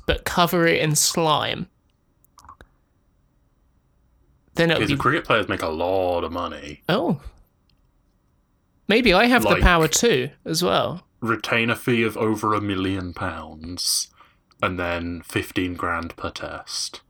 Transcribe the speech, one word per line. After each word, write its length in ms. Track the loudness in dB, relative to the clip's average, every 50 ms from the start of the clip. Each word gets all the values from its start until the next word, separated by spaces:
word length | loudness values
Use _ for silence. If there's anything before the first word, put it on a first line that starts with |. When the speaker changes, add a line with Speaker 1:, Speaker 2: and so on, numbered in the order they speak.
| -2
Speaker 1:
but 200 | -2 -2 -2 -4
cover 400 | -2 2 2 2 4 4 4 4
it 160 | 4 4 2 2
in 140 | 2 2
slime? 720 | 2 0 0 0 2 2 2 2 2 0 -2 -4 -6 -8 -12 _ _ _ _ _ _ _ _ _ _ _ _ _ -20 -20 -20 -20 -20 -20 -20 _ _ _ _ _ _ _ _ _ _ _ _ _ _ _ _ _ _ _ _ _ _ _ _ _ _ _ _ _ _ _ _ _ _ _ _ _
Then 160 | 2 2 2
it 40 | 2
would 100 | 2 2
Speaker 2:
Okay, 80 | 0 0
Speaker 1:
be 20 |
Speaker 2:
so 60 | 0 2
cricket 220 | 0 0 0 0
players 240 | 0 0 2 2 0
make 140 | -2 -4 -2
a 60 | -4
lot 560 | -2 -2 -2 0 0 0 2 0 0 0 -2
of 80 | -4 -4
money. 500 | -6 -6 -6 -8 -10 -12 -14 -16 -8 _ -2
Speaker 1:
Oh. 320 | 0 0 2 0 -2 -2 -4 -10 -20 -20 -20 _ _ _ _ _ _ _ _ _ _ _ _ _ _ _ _ _ _ _ _ _ _ _ _ _ _ _ _ 2
Maybe 240 | 2 4 6 6 6
I 140 | 6 6
have 160 | 4 4 4 4
the 80 | 4
Speaker 2:
Like, 120 | 4 6 6
Speaker 1:
power 240 | 6 6 6 4 2
too, 420 | 2 2 2 2 2 2 0 -4 -8 _ -8
as 180 | -4 -2 0 0
well. 440 | 2 2 2 0 -2 -4 -8 -12 _ _ _
Speaker 2:
retain 500 | -4 -2 -2 -2 -2 -2 0 0 0 0
a 60 | -2
fee 260 | -2 -2 0 0 2 0
of 140 | 0 -2
over 380 | 0 0 0 0 0 0 0 0
a 60 | 0
million 520 | 0 -2 -2 -2 -2 -2 -2 -4 -6 -8 -8
pounds, 960 | -6 -6 -6 -6 -8 -12 -14 -14 -14 -12 -12 -10 -6 -4 -2 -2 -2 -4 -6 _ _ -20 _ _ _ _ _ _ -4 -4
and 160 | -2 -2 -2
then 440 | -2 -2 -4 -4 -4 -6 -8 -10 -10
fifteen 520 | -6 -4 -4 -4 -4 -4 -4 -4 -4 -4
grand 420 | -4 -4 -4 -4 -4 -6 -8 -10
per 140 | -10 -10 -10
test. 720 | -8 -10 -10 -10 -12 -12 -12 -10 -8 -8 -8 -8 -10 -14 -20